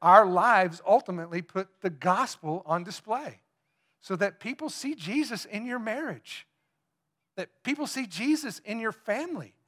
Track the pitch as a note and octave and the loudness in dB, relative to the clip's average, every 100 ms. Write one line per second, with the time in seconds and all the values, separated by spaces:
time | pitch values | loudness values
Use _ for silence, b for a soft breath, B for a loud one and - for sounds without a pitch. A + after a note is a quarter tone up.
0 | E3 G3 G3+ F3+ A3+ G#3+ F#3 D#3+ F#3 A3+ | 10 10 10 4 4 4 2 -2 2 2
1 | - F3+ E3+ E3+ E3+ F#3 F#3+ _ F#3+ D3 | 2 -8 -8 -10 -8 -8 -8 _ -8 -2
2 | F3+ F#3+ B3+ - D#3 E3+ D3+ E3 F3 - | 0 2 0 -4 -6 -6 -2 -4 -4 -14
3 | - A#3+ D4+ A2 _ _ _ _ _ _ | -6 -6 -6 -16 _ _ _ _ _ _
4 | - F#3 G3+ - A3+ B3+ D4+ - C4+ D4 | -10 -4 -4 -4 -12 -10 -10 -8 -8 -8
5 | D#3+ C4+ C4 A3+ - G#3 A#3+ B3 A3 A#3 | -4 -4 -4 -6 -10 -10 -8 -8 -6 -6
6 | D4+ C3 - - - _ _ _ _ _ | -6 -10 -14 -20 -20 _ _ _ _ _
7 | _ _ _ - F#3 _ - D4 C#4 C4 | _ _ _ -14 -14 _ -6 -6 -6 -6
8 | A#3 E3 B3+ D4+ C#4+ - - A3+ A3+ - | -8 -6 -2 -2 -2 -12 -10 -6 -6 -6
9 | - G#3+ F4 C#4 A2+ _ | -6 -4 -4 -8 -12 _